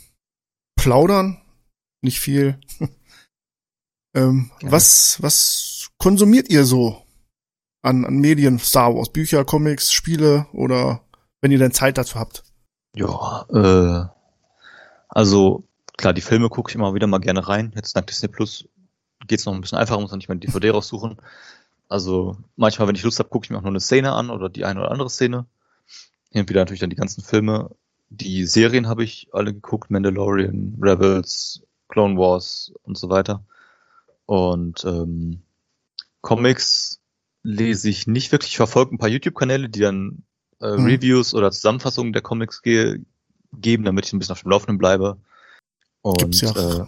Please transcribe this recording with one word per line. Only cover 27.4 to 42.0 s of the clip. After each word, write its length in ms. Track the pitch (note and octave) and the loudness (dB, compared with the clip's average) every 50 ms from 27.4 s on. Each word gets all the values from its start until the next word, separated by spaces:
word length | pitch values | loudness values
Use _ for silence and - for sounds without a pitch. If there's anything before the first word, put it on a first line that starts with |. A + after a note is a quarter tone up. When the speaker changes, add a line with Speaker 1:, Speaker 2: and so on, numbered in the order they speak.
| G#2+ G#2+ G#2+ A2 - - - _ _ _ _ _ _ _ | 0 0 -2 -4 -4 -8 -14 _ _ _ _ _ _ _
Speaker 2:
Die 360 | A2 G#2 - G2 F#2 F#2 F#2 | -18 -12 -10 -6 -4 -4 -4
Serien 420 | E2+ - A2 A2 A2+ A#2+ B2+ A#2 A2+ | 0 2 2 2 2 2 0 0 0
habe 160 | A#2 A2+ A2+ | -2 -2 -2
ich 240 | A2 - - - - - | -4 -6 -12 -18 -8 -4
alle 200 | F#2+ G#2 G#2 G2+ | -4 -4 -4 -6
geguckt, 380 | G2+ - - - G#2+ - - | -8 -8 -8 -8 -8 -4 -4
Mandalorian, 880 | G2+ G2 G2 G2+ F#2+ G2 G2+ G2+ G2+ G2 F#2+ G2 G2 G2 G2 F#2+ G#2+ - | -2 0 0 0 0 0 -2 0 0 0 0 -2 -2 -4 -6 -8 -6 0
Rebels, 800 | G2+ G2 F#2+ F2 F#2+ G2 F#2+ F#2 F2 - - - - - - - _ _ _ _ _ - | 2 4 4 4 4 4 2 2 -2 -4 -8 -10 -10 -10 -12 -16 _ _ _ _ _ -4
Clone 300 | - A2 G#2 G2+ G2 F#2 | 0 0 2 2 2 2
Wars 540 | F#2 F2+ F2+ F2+ F2+ - - - - - - - _ | 2 2 2 0 -2 -8 -12 -14 -14 -16 -20 -20 _
und 140 | - G2 - | -14 -12 -12
so 120 | - F2+ | -6 0
weiter. 340 | F#2+ F#2+ G2 G2+ G#2 G2 - _ _ _ _ _ _ _ _ _ _ _ _ _ _ _ _ | 0 0 0 0 -4 -8 -10 _ _ _ _ _ _ _ _ _ _ _ _ _ _ _ _
Und, 580 | - G#2 F#2+ F2+ F2+ F2+ F2 F2 E2+ E2 - - | -2 0 2 2 2 0 0 -4 -6 -8 -8 -6
ähm, 580 | F#2 F2 E2+ E2+ E2+ E2+ E2 E2 E2 E2 F2 - _ _ _ _ _ _ _ _ _ _ - - _ _ _ | -6 -4 -4 -4 -6 -6 -6 -6 -8 -8 -10 -14 _ _ _ _ _ _ _ _ _ _ -20 -20 _ _ _
Comics 800 | - - - A#2 A#2+ B2+ C3 - - - - - - - - - _ _ _ _ _ _ _ _ - A2+ | -4 -2 0 2 2 2 2 2 0 -2 -2 -2 -2 -6 -12 -16 _ _ _ _ _ _ _ _ -10 -8
lese 420 | G#2 G#2 A2+ A#2 A2+ F#2+ F#2+ G#2+ | -4 -2 -2 -2 -2 -2 -2 -4
ich 180 | G2 - - - | -4 -4 -4 -2
nicht 240 | A2 B2+ C3 - | -2 -2 0 0
wirklich. 200 | - C#3+ - - | 0 0 0 -4
Ich 60 | - - | -2 -2
verfolge 360 | A#2+ A2 - A#2+ C3 B2+ - | -2 2 4 2 2 2 0
ein 20 | A2+ | -2
paar 120 | A#2 G#2+ | -2 -2
YouTube-Kanäle, 600 | A2+ C3+ - F3 D#3+ - C#3+ B2+ C3 C3+ C3+ A#2+ | -2 -2 -4 -6 -4 -2 -2 -2 0 -2 -4 -6
die 100 | A2 G#2+ | -2 -2
dann, 440 | G#2 G2+ G2 F#2+ F#2+ G2+ - - - _ _ _ _ _ _ _ | 0 0 0 -2 -6 -8 -10 -14 -20 _ _ _ _ _ _ _
äh, 160 | A2+ G#2+ G#2 G2+ | -6 -4 0 2
Speaker 1:
Mhm. 80 | B2+ | 2
Speaker 2:
Reviews 480 | A#2 B2+ B2+ B2 B2+ B2+ B2+ A#2+ - - | 4 2 2 4 4 4 4 2 2 0
oder 180 | A2 G2+ G2 | 2 2 2
Zusammenfassungen 600 | G2 - - G#2+ A#2 C3 - C3+ - - | 0 0 0 0 0 0 -2 -6 -4 -4